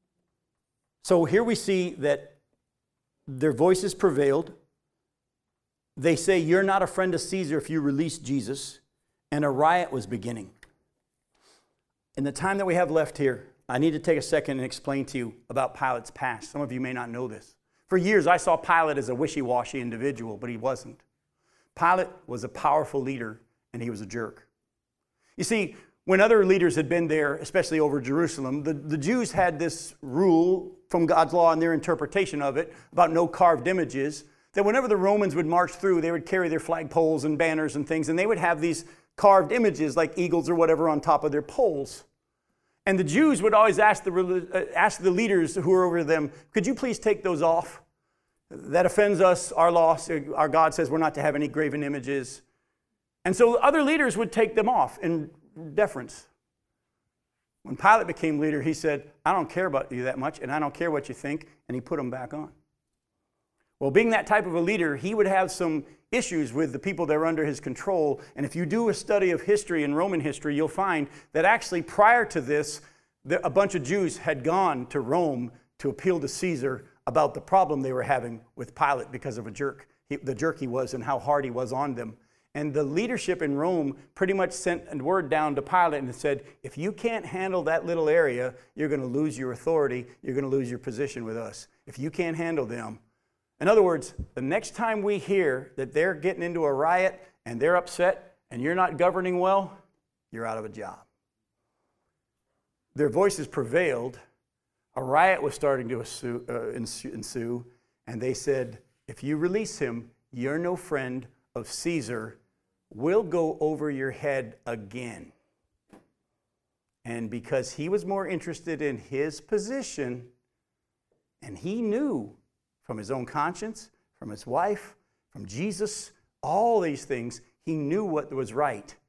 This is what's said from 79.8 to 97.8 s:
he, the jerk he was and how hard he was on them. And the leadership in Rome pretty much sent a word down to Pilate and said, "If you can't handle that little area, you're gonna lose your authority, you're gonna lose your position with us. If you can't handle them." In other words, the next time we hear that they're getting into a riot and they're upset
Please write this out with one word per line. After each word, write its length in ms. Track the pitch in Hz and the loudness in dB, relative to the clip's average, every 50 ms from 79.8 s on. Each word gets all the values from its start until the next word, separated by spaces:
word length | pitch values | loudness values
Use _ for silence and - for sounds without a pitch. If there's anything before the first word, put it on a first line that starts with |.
| - _ _ _ _ | -14 _ _ _ _
he, 80 | - 143 | -10 -10
the 180 | 139 - 135 131 | -8 -6 -8 -4
jerk 240 | 107 156 165 156 | -2 -2 -2 -2
he 100 | 156 139 | -4 -6
was 260 | 127 120 131 131 123 - | -4 -4 -4 -4 -4 -6
and 100 | 127 110 | -6 -4
how 160 | 131 139 120 | -4 -4 -2
hard 240 | 87 135 147 143 139 | 0 0 2 2 0
he 80 | 127 | -2
was 200 | 120 127 131 113 | -4 -4 -4 -4
on 220 | 131 131 143 143 127 | -4 -4 -4 -4 -4
them. 240 | 117 117 113 110 - _ _ _ _ _ _ - | -6 -8 -10 -12 -16 _ _ _ _ _ _ -8
And 180 | 147 151 151 135 | -6 -6 -4 -2
the 100 | 147 147 | -2 -2
leadership 600 | 135 147 175 220 240 254 202 - - 180 180 165 | 0 0 -2 -2 -2 -4 -4 -2 -4 -2 -2 -2
in 120 | 143 139 | -2 -2
Rome 420 | 139 151 175 185 170 147 139 135 - - _ _ | 0 0 0 0 0 -2 -2 -6 -8 -14 _ _
pretty 180 | - 185 185 196 | -2 0 0 2
much 200 | 196 185 185 185 | 0 0 -2 -4
sent 320 | - - 185 175 170 170 - | -4 -2 -2 -2 -2 -6 -10
a 140 | - 147 127 | -10 -6 -2
word 260 | 151 185 190 170 135 | 0 0 0 0 0
down 240 | 151 156 156 151 143 | 0 0 0 0 -2
to 60 | 139 | -4
Pilate 400 | 135 - 185 180 175 170 151 143 | -2 0 2 4 4 2 2 -2
and 140 | 135 123 120 | -4 -6 -6
said, 300 | - - 147 143 139 - - - _ - | -4 -2 -2 -2 -2 -4 -10 -18 _ -16
"If 160 | 127 - 139 | -14 -10 -6
you 140 | 160 202 208 | -6 -6 -4
can't 320 | - - 233 233 214 - | -4 -4 -4 -4 -4 -6
handle 360 | - - 185 185 190 185 180 156 | -8 -6 -6 -4 -2 -2 -2 0
that 220 | 156 160 165 - | 0 0 0 0
little 240 | 170 170 165 156 156 | -2 -2 0 2 4
area, 460 | 160 170 160 139 123 123 123 127 123 - - _ _ | 4 4 4 4 2 -2 -4 -6 -6 -10 -18 _ _
you're 160 | - 151 151 | -4 -2 -2
gonna 160 | 147 143 131 | -2 -2 -4
lose 320 | 127 120 143 156 156 131 | -4 -2 -2 -2 -2 -4
your 140 | 123 131 123 | -6 -6 -8
authority, 560 | 123 120 - 165 165 160 143 139 127 127 123 123 - _ - | -8 -6 -2 0 0 2 2 0 -2 -4 -8 -12 -18 _ -8
you're 100 | - 127 | -6 -4
gonna 140 | 135 139 | -4 -2
lose 220 | 135 131 139 131 120 | 0 0 -2 -2 -2
your 100 | 123 120 | -6 -8
position 460 | - 131 113 110 143 139 - 127 117 | -8 -8 -6 -6 -6 -6 -6 -8 -10
with 120 | 110 110 | -8 -8
us. 300 | 117 113 110 110 - - - _ _ _ | -8 -10 -10 -12 -16 -20 -20 _ _ _
If 140 | - - - | -18 -12 -10
you 100 | 131 160 | -10 -6
can't 280 | 156 - 180 165 160 | -4 -4 -4 -4 -4
handle 280 | 160 170 170 165 147 127 | -4 -4 -2 -2 -2 -4
them." 340 | 110 120 120 113 107 110 - _ _ _ _ _ _ _ _ _ _ _ - | -4 -6 -8 -10 -12 -14 -16 _ _ _ _ _ _ _ _ _ _ _ 0
In 80 | 147 | 2
other 140 | 180 220 220 | 6 6 8
words, 320 | 196 180 170 147 120 - - - - - _ | 6 6 4 0 -2 -8 -12 -12 -14 -12 _
the 60 | 127 | -6
next 340 | 127 135 170 220 - - - | -4 -2 -2 -2 -4 -6 -6
time 260 | - 233 226 220 214 | -4 -2 -2 -2 0
we 160 | 196 208 208 | 0 0 -2
hear 540 | 190 - - 202 196 180 147 127 127 131 - - | -2 -2 0 0 2 2 2 0 -2 -4 -8 -8
that 140 | - 135 123 | -8 -8 -4
they're 220 | 123 147 165 190 185 | 0 0 0 0 0
getting 300 | 147 147 185 190 - 170 | -2 -2 -4 -2 -2 -4
into 200 | 170 170 170 160 | -4 -2 0 0
a 80 | 143 | 0
riot 480 | 139 131 151 160 175 180 185 190 185 - - - _ _ - | 0 2 2 2 2 2 2 0 -2 -6 -14 -20 _ _ -12
and 160 | 113 117 117 | -10 -4 0
they're 160 | 135 160 180 | 2 2 4
upset 600 | 180 | 2